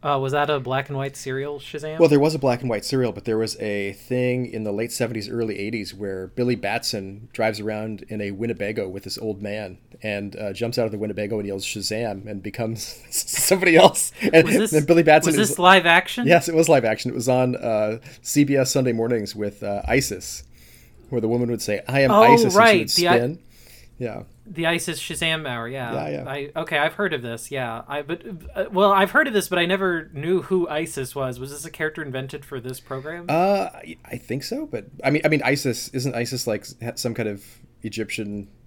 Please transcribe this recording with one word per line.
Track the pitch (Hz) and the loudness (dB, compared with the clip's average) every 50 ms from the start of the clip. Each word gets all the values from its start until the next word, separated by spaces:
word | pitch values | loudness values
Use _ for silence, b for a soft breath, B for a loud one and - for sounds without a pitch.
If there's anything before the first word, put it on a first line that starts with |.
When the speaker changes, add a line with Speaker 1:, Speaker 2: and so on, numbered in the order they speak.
| - | -2
Speaker 1:
Uh, | 151 147 139 | 0 -2 0
was | 135 135 | 0 -2
that | 131 147 147 143 | 0 0 0 0
a | 151 143 | 0 -2
black | 127 127 131 135 135 - | -2 -2 -4 -4 -4 -4
and | 143 135 | -6 -6
white | 139 139 135 | -6 -6 -8
serial, | - - 135 131 135 139 147 147 143 | -10 -10 -8 -6 -6 -6 -8 -10 -12
Shazam? | 139 - - 151 147 156 156 160 | -14 -12 -12 -10 -10 -10 0 4
Speaker 2:
Well, | 165 156 | 4 6
there | 147 143 | 8 6
was | 139 131 156 | 6 4 2
a | 147 | 2
black | 131 135 120 120 | 0 0 0 0
and | 131 127 | 0 -2
white | 113 104 - | -4 -2 -4
serial, | - - 131 127 117 | -2 0 0 0 0
but | 101 104 - | -2 -4 -4
there | - 110 110 | -2 0 0
was | 113 104 - - | 0 -2 -4 -6
a | - 107 104 101 98 98 | -6 -4 -4 -4 -4 -6
thing | 98 - - - 127 123 123 127 123 127 123 117 | -8 -10 -8 -4 -2 0 0 0 0 -2 -4 -6
in | - 110 110 | -6 -6 -6
the | 107 | -4
late | 101 101 117 117 | -4 -4 -4 -4
seventies, | - - 123 113 123 110 101 107 | -2 -4 -4 -2 -2 -6 -8 -6
early | - 117 117 110 104 - | -4 -4 -4 -4 -4 -6
eighties | 101 104 120 117 101 87 - | -6 -6 -6 -6 -8 -8 -10
where | 95 104 98 95 92 95 90 | -10 -8 -8 -8 -8 -10 -10
Billy | - - 123 123 123 | -4 -2 0 0 0
Batson | 101 - 98 107 120 - - - 107 98 95 98 104 113 117 _ | -2 -2 -4 -4 -4 -4 -4 -6 -6 -8 -10 -12 -16 -18 -18 _
drives | - 113 110 107 104 | -2 -2 -2 -2 -2
around | 104 107 110 107 107 110 110 98 - - | -6 -6 -4 -4 -6 -6 -8 -10 -10 -10
in | 110 107 | -8 -6
a | 101 98 | -6 -6
Winnebago | 98 95 113 117 113 - 101 101 113 113 101 95 | -6 -6 -4 -6 -4 -4 -4 -6 -4 -4 -6 -6
with | 92 98 - | -8 -10 -10
this | 98 - - | -10 -12 -8
old | 113 110 107 98 104 | -6 -6 -6 -6 -8
man | 104 104 107 107 95 92 - _ _ - - | -8 -8 -8 -8 -10 -12 -16 _ _ -20 -10
and, | - 107 104 101 101 101 - | -6 -4 -4 -4 -4 -8 -10
uh, | - 107 101 98 | -8 -8 -8 -6
jumps | 95 117 117 117 - | -4 -4 -4 0 0
out | 117 110 | -2 -2
of | |
the | 104 104 | -2 -4
Winnebago | 104 107 104 95 107 101 113 107 | -6 -6 -4 -4 -4 -4 -4 -4
and | 101 101 | -4 -4
yells | 98 98 95 | -6 -6 -6
"Shazam!" | - - 107 95 - 107 107 120 113 101 98 98 | -6 -8 -6 -6 -4 -4 -4 -4 -4 -6 -6 -10
and | 110 104 98 | -10 -12 -10
becomes | 95 107 101 - 117 110 113 110 - - - - - | -10 -10 -8 -6 -6 -4 -4 -6 -10 -12 -14 -18 -18
<laughs> | - | -8
somebody | - - - - - - - - 190 190 180 196 165 | -6 -6 -6 -4 -4 -2 2 2 2 4 4 6 8
else. | - - - - - - - B B B 202 - | 8 8 8 6 4 -4 -4 B B B 6 6
And | 165 165 - | 8 6 8
Speaker 1:
Was | - - | 4 2
this, | 214 208 | 2 4
Speaker 2:
then | 151 156 147 | 2 2 4
Billy | 135 170 165 165 | 6 6 6 8
Batson | 156 151 156 151 185 160 | 8 8 8 8 4 2
Speaker 1:
was | 147 | 4
this | 214 208 | 2 2
Speaker 2:
is | - - | 2 4
Speaker 1:
live | 175 180 190 190 175 | 8 8 8 8 8
action? | 170 165 175 185 - - - 240 | 6 6 6 4 2 -4 -2 4
Speaker 2:
Yes, | 147 175 170 - - | 6 6 6 6 4
it | 165 | 2
was | 160 165 160 | 2 6 6
live | 160 139 113 | 6 6 6
action. | 113 110 110 - 123 | 2 0 0 -4 -6
It | 120 | -4
was | 127 120 123 | -4 0 2
on, | 127 127 127 127 123 - | 4 4 4 2 0 -2
uh, | - 120 113 107 107 107 110 117 B B B B B | -2 0 2 2 2 0 -2 -4 B B B B B
C | - - 147 147 | -2 4 4 4
B | 139 143 | 4 6
S | 135 131 127 | 2 2 2
Sunday | - 143 131 127 117 | 2 2 2 2 2
mornings | 113 113 117 123 113 104 98 - | 0 0 0 0 0 -2 -4 -6
with, | 107 104 101 101 - | -6 -6 -6 -6 -6
uh, | - 104 101 101 - - | -6 -6 -6 -4 -2 0
ISIS, | 113 135 131 - 107 92 - - - - - - b b b b b b b b b b - - | 2 2 2 0 -6 -8 -10 -12 -14 -14 -16 -20 b b b b b b b b b b -16 -6
where | - 123 | -4 -2
the | 110 110 | 0 0
woman | 113 120 123 120 | 0 0 0 -2
would | 120 110 | -2 -4
say, | - - 110 98 - - | -4 -4 -4 -4 -4 -2
"I | - 139 | 0 2
am | 139 131 | 4 6
Speaker 1:
Oh, | - 202 220 | 8 8 10
Speaker 2:
ISIS," | - - 233 233 | 10 8 8 6
and | 202 180 | 4 6
she | 196 | 6
Speaker 1:
right. | 226 233 214 175 | 8 8 6 6
Speaker 2:
would | - - | 2 0
Speaker 1:
The | - - 175 175 | 0 0 2 4
I | 175 185 | 4 4
Speaker 2:
spin. | 120 127 156 175 b b b b b b b b b b b - | 2 0 -4 -8 b b b b b b b b b b b -8
Yeah. | 123 117 104 95 92 - - _ _ - | -8 -8 -8 -10 -14 -16 -20 _ _ -16
Speaker 1:
The | 196 165 165 | -8 -2 0
Isis | 165 170 170 170 - 165 - | 0 0 0 -2 -4 -8 -8
Shazam | - - 165 143 170 165 160 160 156 139 | -8 -10 -6 -4 -2 -2 -2 -2 -4 -6
Hour, | 123 117 113 117 | -6 -6 -6 -8
yeah. | 127 139 127 117 117 | -8 -8 -6 -6 -6
Speaker 2:
Yeah, | - 151 156 | -6 -6 -6
yeah. | 147 147 - - | -6 -8 -8 -8
Speaker 1:
I, | 135 143 143 143 - | -8 -8 -10 -8 -8
okay, | 160 165 - 170 147 | -8 -6 -2 -2 0
I've | 147 156 - | 0 0 -2
heard | - 208 190 156 | -2 -4 -2 -2
of | 135 | -4
this, | 120 120 117 113 - - | -6 -8 -10 -10 -10 -8
yeah. | 139 135 127 117 113 117 - - | -6 -6 -6 -6 -6 -10 -10 -8
I, | 143 147 | -8 -8
but, | 147 135 - - - 240 202 160 - - - | -6 -6 -8 -10 -8 -14 -14 -14 -16 -14 -6
uh, | - 190 - | -6 -6 -2
well, | - 185 202 202 | 2 4 4 4
I've | 202 196 190 190 | 6 4 2 4
heard | - 285 320 294 | 4 2 2 2
of | 226 | 0
this, | 202 185 - | -2 -2 0
but | 185 175 | 0 0
I | 175 170 | 2 2
never | 185 190 190 185 175 165 160 - | 0 0 0 -2 -2 -2 -6 -8
knew | - 139 143 165 185 185 | -12 -8 -2 0 0 0
who | 143 - 190 185 170 170 | 0 0 -2 -2 0 0
Isis | 151 151 160 160 - - 135 123 - | -2 -4 -4 -4 -6 -8 -8 -8 -6
was. | 143 135 131 123 120 | -4 -4 -4 -4 -8
Was | 127 135 | -10 -12
this | 143 147 143 | -12 -12 -14
a | 160 | -14
character | 151 - 156 156 156 - | -8 -6 -6 -6 -4 -6
invented | 156 143 127 131 131 135 - 147 147 | -10 -8 -8 -8 -8 -8 -10 -12 -12
for | - 143 131 | -10 -12 -10
this | 113 127 123 - | -10 -10 -12 -12
program? | - - 135 135 135 151 165 170 175 175 | -12 -10 -10 -10 -8 -10 -12 -12 -6 -2
Speaker 2:
Uh, | 147 160 180 190 202 196 190 - | 0 0 2 2 2 0 -2 -4
I, | - - - - 80 - - | -8 -14 -16 -16 -18 -18 -16
I | - - 127 | -12 -12 -12
think | - - 127 135 - | -8 -6 -8 -6 -6
so, | - 226 277 311 | -6 -6 -6 -6
but, | 311 - 113 101 - - - - | -6 -8 -10 -10 -10 -18 -4 -2
I | 139 | 0
mean, | 143 151 - | 0 2 2
I | - | 2
mean, | 151 147 127 | 0 0 0
Isis, | 120 143 139 - 135 117 - - - | 0 -2 0 0 -4 -4 -4 -6 -8
isn't | - 135 123 139 120 | -8 -4 -4 -4 -4
Isis, | 117 120 113 - 123 - - | -4 -4 -4 -4 -6 -4 -2
like, | 110 104 | -4 -4
s-, | - - - _ 120 | -6 -10 -18 _ -12
ha-, | 117 117 | -10 -10
some | - - 120 117 | -6 -6 -6 -4
kind | - 117 107 | -4 -4 -4
of | 104 101 - - - - - - _ _ - | -6 -8 -14 -20 -20 -20 -20 -20 _ _ -12
Egyptian | 113 104 110 110 101 - - 110 104 104 104 101 104 - _ _ | -10 -6 -6 -8 -6 -6 -8 -8 -6 -8 -10 -10 -12 -18 _ _